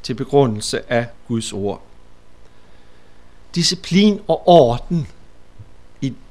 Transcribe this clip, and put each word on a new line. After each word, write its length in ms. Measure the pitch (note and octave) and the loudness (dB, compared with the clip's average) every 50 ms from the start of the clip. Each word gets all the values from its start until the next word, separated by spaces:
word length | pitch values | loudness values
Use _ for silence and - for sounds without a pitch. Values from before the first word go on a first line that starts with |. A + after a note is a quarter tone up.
| - | -10
til 100 | - B2 | -8 -8
begrundelse 800 | A#2+ C3+ - C#3 C#3+ C#3 A#2+ G#2+ G#2+ - - - A2+ - - | -8 -2 2 4 4 4 4 2 -4 -6 -6 -6 -6 -4 -2
af 160 | B2 A#2 A#2+ A#2 - - - | -2 -2 -2 -4 -10 -16 -8
Guds 260 | - A#2 A2+ A2 - G2+ | -6 -6 -4 -4 -6 -6
ord. 280 | G2 G2 G2 E2+ - - - - - - - - - - - - - - - - - - - - - - - - - - - - - - - - - - - - | -6 -4 -6 -6 -8 -12 -20 -20 -20 -20 -20 -20 -20 -20 -20 -20 -20 -20 -20 -20 -20 -20 -20 -20 -20 -20 -20 -20 -20 -20 -20 -20 -20 -20 -20 -20 -20 -16 -8 -4
Disciplin 640 | E3+ D#3+ E3+ F3+ F3 - - E3+ G3 G#3 G#3+ G3+ G3 - | -2 -2 -2 -2 -4 -4 0 2 4 4 4 2 0 -2
og 200 | - E3 - - | -2 -2 0 4
orden 600 | F3+ F3 E3+ C3 A#2 A#2+ B2 - - F3 E3 C#3 - - - - - - - - - - - - - - - - - - - | 6 8 8 8 6 2 -2 -4 -4 -4 -4 -4 -6 -12 -18 -20 -20 -20 -20 -20 -20 -20 -20 -20 -20 -20 -20 -20 -20 -12 -8
i 120 | C3+ C3 A#2 - - - | -8 -8 -8 -10 -16 -20